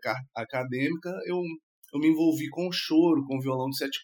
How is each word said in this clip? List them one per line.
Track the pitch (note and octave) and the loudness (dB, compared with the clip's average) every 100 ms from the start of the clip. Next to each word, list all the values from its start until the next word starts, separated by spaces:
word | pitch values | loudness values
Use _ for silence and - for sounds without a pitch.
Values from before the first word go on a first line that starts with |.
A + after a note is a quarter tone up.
ca-, | A#2 A#2 C3 A#2 | -2 -4 -6 -8
acadêmica, | A2+ C3 C3 B2+ C#3 E3 F3 F#3+ F#3 | -6 -4 -4 0 0 -2 -6 -8 -4
eu, | F3+ F3 D#3+ _ _ - | -2 -4 -8 _ _ -10
eu | C#3+ | 2
me | D#3 | 4
envolvi | D#3 E3 D3 D3+ | 4 4 2 -2
com | E3 F3+ | -4 -4
o | |
choro, | F3 - D#3 E3+ D3 C3+ | -4 2 4 6 4 2
com | C3+ | -2
o | |
violão | C3 C3 C3 | -2 -2 -2
de | C3+ | -4
sete | A#2+ - | -6 -6